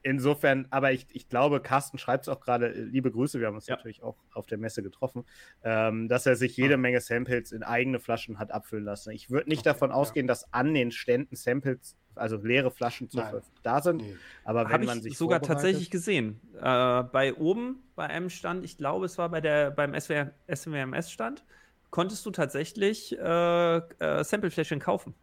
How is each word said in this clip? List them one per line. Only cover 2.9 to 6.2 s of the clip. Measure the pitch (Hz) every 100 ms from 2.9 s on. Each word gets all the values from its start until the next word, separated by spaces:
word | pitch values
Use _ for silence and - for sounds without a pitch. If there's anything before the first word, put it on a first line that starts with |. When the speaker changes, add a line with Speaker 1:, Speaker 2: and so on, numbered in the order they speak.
| 131 127
Speaker 1:
Grüße, | 110 139 131
wir | 113
haben | 107
uns | -
Speaker 2:
Ja. | 123
Speaker 1:
natürlich | 113 104
auch | 117 - _
auf | 117 -
der | 107
Messe | 110 -
getroffen, | 98 - 127 120 - - - _
ähm, | 113 110 110 110 113
dass | 123